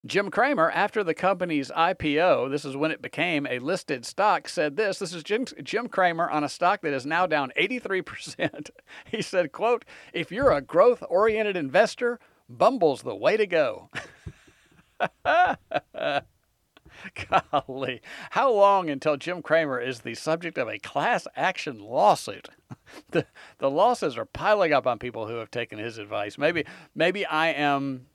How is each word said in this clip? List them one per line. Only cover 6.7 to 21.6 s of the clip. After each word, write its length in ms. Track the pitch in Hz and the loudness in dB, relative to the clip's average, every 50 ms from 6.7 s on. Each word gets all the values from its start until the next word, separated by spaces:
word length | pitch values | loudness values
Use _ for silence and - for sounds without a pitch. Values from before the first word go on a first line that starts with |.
| 202 196 | 2 2
that 140 | - 156 143 | -2 -4 -4
is 100 | 135 123 | -2 -4
now 220 | 143 160 170 185 | -2 0 0 0
down 260 | 180 156 147 139 127 - | 2 2 0 0 -2 0
eighty-three 480 | - 165 202 254 247 - - 190 185 - | 0 0 0 0 -6 -4 -4 -4 -4 -4
percent. 680 | - - - - - - - - - - - - - _ - _ _ | -6 -12 -14 -14 -14 -6 -4 -4 -4 -4 -6 -16 -16 _ -20 _ _
<laughs> 160 | - - - | -20 -20 -12
He 160 | - - 202 | -8 -6 -6
said, 320 | - - - 190 175 143 - | -6 -2 0 0 0 0 -2
quote, 320 | - 185 226 247 233 - _ - - - - - | -2 0 0 0 0 -2 _ -20 -20 -20 -10 -8
"If 200 | 170 165 - 170 | -8 -6 -6 -4
you're 200 | 214 277 262 165 | 2 4 4 4
a 100 | 143 135 | 4 0
growth-oriented 920 | - - 165 202 240 247 - - - 170 180 214 226 214 214 220 208 196 | 0 4 6 8 8 6 4 -2 0 2 4 4 4 4 2 0 0 0
investor, 600 | 180 151 135 127 180 226 208 - - 247 240 240 220 _ _ _ _ _ _ | -2 -4 2 4 4 4 4 2 -2 -2 -2 -2 -4 _ _ _ _ _ _
Bumble's 540 | 127 117 160 214 269 247 175 156 135 120 - | 0 4 4 4 4 4 2 2 2 0 -4
the 120 | 127 107 | -8 -8
way 220 | 98 110 151 196 | 0 2 2 4
to 100 | 220 214 | 4 0
go." 440 | 196 175 160 147 123 95 - - _ - - - - - - _ - - _ _ _ _ _ _ _ _ _ _ _ _ _ - - _ _ _ | 2 2 2 2 2 0 -6 -14 _ -12 -12 -12 -12 -20 -20 _ -20 -20 _ _ _ _ _ _ _ _ _ _ _ _ _ -4 -4 _ _ _
<laughs> 1000 | - 302 330 359 359 - - _ _ - - _ _ _ - - 147 143 143 - _ _ _ _ _ _ _ _ _ _ _ _ - - - - 196 _ - - - | 0 4 4 4 2 2 -4 _ _ -6 -6 _ _ _ -6 -4 -2 -2 -4 -4 _ _ _ _ _ _ _ _ _ _ _ _ -20 -20 -18 -18 -16 _ -14 -6 2
Golly, 720 | - 190 - _ - 143 - - 131 131 135 127 127 113 _ - - - - - | 2 2 2 _ -4 -4 -2 -4 -8 -8 -6 -6 -6 -8 _ -18 -18 -16 -16 -4
how 200 | - - 247 277 | -2 2 2 4
long 400 | 233 202 202 202 202 196 180 160 | 6 6 6 6 6 4 2 -2
until 260 | 143 135 - 156 147 | -4 -2 0 0 0
Jim 260 | 135 - 165 180 175 143 | 0 -2 -6 -8 -8 0
Cramer 380 | - 151 165 160 147 131 123 | 2 4 4 4 2 -2 -4
is 200 | 120 131 131 110 | -4 -4 -6 -6
the 140 | - - 117 | -8 -10 -10
subject 440 | 110 - 151 160 170 175 170 160 - | -6 -2 -2 -2 -2 -2 -8 -4 -4
of 100 | 127 110 | -4 -4
a 100 | 107 107 | -6 -10
class 480 | - - - 143 151 214 240 190 - - _ | -12 -6 -4 -2 0 0 0 0 -2 -6 _
action 420 | - 143 180 190 - | -2 -2 -2 -2 -2